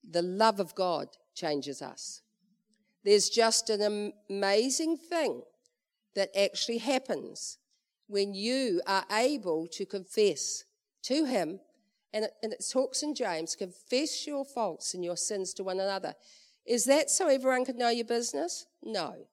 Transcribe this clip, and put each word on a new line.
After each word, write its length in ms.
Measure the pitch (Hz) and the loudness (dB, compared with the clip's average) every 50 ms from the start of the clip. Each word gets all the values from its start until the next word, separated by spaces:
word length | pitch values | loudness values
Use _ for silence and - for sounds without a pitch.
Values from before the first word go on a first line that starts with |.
| - | -18
The 200 | 180 160 170 180 | 0 0 0 0
love 360 | 180 185 196 220 226 214 196 | 0 2 6 6 6 6 2
of 140 | 190 165 - | -4 -4 0
God 420 | - 185 180 170 147 143 - - _ _ _ _ | 0 0 0 0 -2 -4 -8 -12 _ _ _ _
changes 460 | - 180 156 147 143 131 143 135 - | -6 -2 -2 -2 -2 -2 -6 -10 -10
us. 400 | 143 139 135 - - - - - _ _ _ _ _ _ _ _ _ _ _ _ _ _ _ _ _ | -10 -12 -12 -12 -12 -12 -14 -14 _ _ _ _ _ _ _ _ _ _ _ _ _ _ _ _ _
There's 260 | 202 208 202 202 - | 6 6 6 6 4
just 400 | - 233 226 226 226 - - - | 4 4 4 4 4 2 2 0
an 120 | 220 202 | 0 2
am-, 320 | 208 208 208 208 208 208 - _ _ - | 2 0 0 -2 -4 -6 -8 _ _ -8
amazing 680 | 196 196 202 196 202 214 240 269 262 - 330 320 330 | -4 0 2 4 4 4 4 4 0 0 0 0 -2
thing 460 | - - - 349 330 302 220 135 123 - - _ _ _ _ _ _ _ _ _ _ _ _ _ | -2 -4 -4 -2 0 0 0 -2 -4 -10 -18 _ _ _ _ _ _ _ _ _ _ _ _ _
that 200 | 202 196 190 - | -2 -2 0 2
actually 440 | 196 202 196 202 - - - 233 233 | 2 2 2 2 -4 -4 -2 -2 -2
happens 800 | 220 262 269 262 262 262 196 139 98 87 - - - - - _ _ _ _ _ _ _ _ _ _ | 0 0 0 0 0 -2 -6 -6 -6 -10 -12 -12 -12 -12 -12 _ _ _ _ _ _ _ _ _ _
when 260 | - 202 202 202 202 196 | -4 0 0 0 0 -2
you 480 | 190 202 233 254 269 262 233 180 175 - | -4 -2 0 0 2 2 2 0 0 2
are 180 | - 196 190 175 - | 2 0 0 2 0
able 560 | 202 220 247 269 302 254 202 180 156 160 165 | 0 2 2 2 2 0 -2 -2 -2 -2 -2
to 180 | 175 - - 196 | -6 -8 -10 -8
confess 760 | - - 196 185 - - 220 214 196 151 - - - - - - _ _ _ _ _ _ _ - | -6 -6 -8 -8 -4 2 4 4 4 4 0 -4 -6 -6 -8 -10 _ _ _ _ _ _ _ -4
to 220 | - 254 311 320 | -2 0 0 0
him. 340 | 254 254 202 165 151 180 196 - _ _ _ _ _ _ _ _ _ - | 2 0 0 0 -2 -4 -10 -14 _ _ _ _ _ _ _ _ _ -6
And 120 | 220 220 | -4 -4
it, 60 | - - _ | -4 -6 _
and 120 | - 220 - | -8 -8 -8
it 120 | - - - | -6 -8 -2
talks 320 | - 254 269 262 262 - 302 | 0 0 0 0 -2 -4 -4
in 100 | 302 294 | -4 -2
James, 420 | - 240 196 170 160 165 165 - | -2 -2 -2 -2 -4 -4 -6 -6
"Confess 680 | - 202 180 180 - - - 247 254 311 302 - - - | -6 -8 -10 -10 -20 -6 -2 0 0 0 0 -4 -6 -6
your 200 | 294 294 277 269 | -6 -6 -6 -6
faults 480 | 269 - 247 226 190 156 - - - - | -6 -4 -2 -2 -2 -4 -4 -8 -8 -6
and 100 | 185 175 | -4 -4
your 140 | 175 175 | -4 -2
sins 360 | 170 - - 214 196 190 180 - | -2 -2 -2 -2 -4 -4 -6 -6
to 80 | - 190 | -8 -6
one 160 | 185 185 190 | -4 -2 -2
another." 360 | 190 196 196 190 190 - - _ _ - - - - _ _ _ _ | -2 -2 -2 -4 -6 -8 -10 _ _ -20 -20 -20 -20 _ _ _ _
Is 200 | - 240 240 233 | -2 0 0 4
that 260 | 254 269 311 302 - | 4 4 4 4 2
so 160 | - - 381 | 2 2 4
everyone 380 | 311 269 269 247 262 254 254 254 | 4 4 4 4 2 2 2 0
can 120 | 262 247 | -2 -2
know 120 | 233 247 233 | 0 2 2
your 160 | 233 233 226 | 2 2 0
business? 600 | 220 233 233 240 226 - 277 320 359 - - - _ _ _ | 0 -2 -2 -2 -2 -2 -2 -2 -2 -4 -8 -12 _ _ _
No. 460 | - 220 220 190 160 139 - 156 - _ | -10 -6 -4 -2 -4 -4 -6 -12 -18 _